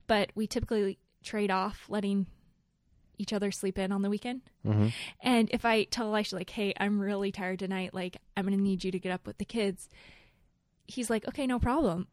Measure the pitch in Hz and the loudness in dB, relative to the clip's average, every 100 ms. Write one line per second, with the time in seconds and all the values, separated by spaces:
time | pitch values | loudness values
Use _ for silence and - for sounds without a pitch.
0 | - 214 202 - 214 254 226 214 202 - | 2 2 2 -2 -2 -2 0 0 0 -2
1 | _ _ - 220 208 190 190 196 - 208 | _ _ -8 -2 2 2 0 -4 -6 -2
2 | 202 196 190 - _ _ _ _ _ _ | 0 0 0 -6 _ _ _ _ _ _
3 | _ - 202 214 202 190 196 190 190 196 | _ -10 -4 -2 -2 -2 -4 -2 0 0
4 | 196 208 240 254 - _ - 107 107 120 | 0 0 -4 -8 -10 _ 2 4 4 2
5 | - - 247 240 220 240 233 220 - - | -8 -4 2 4 4 2 4 4 2 0
6 | 220 214 214 185 185 - 202 - 196 208 | 0 0 0 -4 -6 -2 -2 0 0 2
7 | 196 202 196 196 185 185 190 190 185 190 | 0 0 -2 -2 -4 -4 -2 -2 -4 -6
8 | 185 - _ - 190 196 196 190 190 185 | -8 -10 _ -4 0 2 2 2 0 -4
9 | 185 180 - - 202 233 202 185 - - | -4 -6 -6 -8 -6 -2 0 -2 -10 -20
10 | - - - _ _ _ _ _ - - | -20 -20 -20 _ _ _ _ _ -14 -6
11 | 233 226 - 254 262 247 240 262 269 170 | -2 -2 -2 -4 -2 0 2 2 2 0
12 | 180 | -4